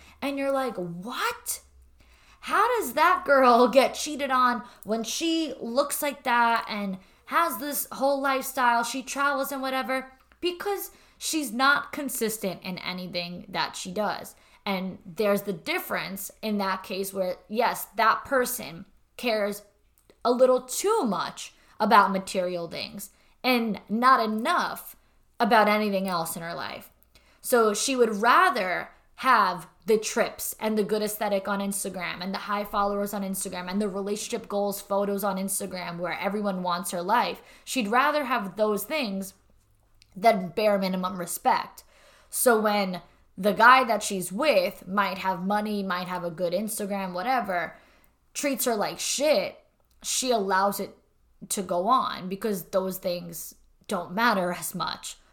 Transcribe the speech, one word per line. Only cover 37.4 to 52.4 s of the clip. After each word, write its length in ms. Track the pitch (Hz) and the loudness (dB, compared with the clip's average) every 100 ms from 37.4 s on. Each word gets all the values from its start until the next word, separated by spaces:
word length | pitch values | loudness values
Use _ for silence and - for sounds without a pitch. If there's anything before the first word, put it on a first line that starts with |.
| - - | -12 -20
She'd 220 | - 262 202 | -6 -2 2
rather 380 | 240 285 302 | 2 4 2
have 320 | 262 247 196 190 | 0 -2 -4 0
those 260 | 214 208 | 0 0
things 520 | - 302 233 190 190 - _ _ _ _ _ _ _ - | -2 -4 -4 -6 -8 -14 _ _ _ _ _ _ _ 2
than 320 | 226 214 185 | 4 4 0
bare 280 | 160 214 202 | 0 2 2
minimum 440 | 190 185 185 190 | 2 -2 -4 -4
respect. 640 | 175 - 254 190 - - - _ - - _ | -6 -2 2 2 0 -14 -20 _ -20 -20 _
So 300 | - - 220 | 0 4 6
when 400 | 214 208 190 175 - _ _ - | 4 2 0 -4 -10 _ _ -2
the 140 | 196 | 0
guy 320 | 190 226 262 | 8 10 10
that 180 | 247 214 | 6 0
she's 300 | - 196 170 | -2 -4 -4
with 560 | 190 302 214 180 - - | 0 2 4 2 -2 -4
might 300 | 196 196 185 | -2 0 -2
have 280 | 190 170 185 | -2 -2 0
money, 380 | 208 214 208 | -2 -2 -4
might 240 | 190 180 180 | -4 -4 -4
have 160 | 180 | -6
a 60 | 170 | -6
good 220 | 160 175 | -4 -2
Instagram, 600 | 180 214 - 202 196 190 | -2 -2 -4 -4 -4 -4
whatever, 640 | 175 233 262 202 180 165 - _ _ _ _ _ | -4 -2 0 0 -2 -4 -10 _ _ _ _ _
treats 300 | - 294 262 | -4 -2 0
her 100 | - | 0
like 240 | 226 170 160 | 0 -2 -4
shit, 600 | - - 294 240 175 - _ _ _ _ | -4 0 2 2 0 -8 _ _ _ _
she 280 | - - 247 | -6 -2 0
allows 480 | 233 196 190 202 196 | 0 2 2 2 -2
it 180 | 196 - _ _ _ _ - | -8 -12 _ _ _ _ -8
to 140 | - | -6
go 260 | 180 175 190 | -2 -2 2
on 400 | 254 - - 185 | 2 2 -4 -8
because 360 | 196 | -6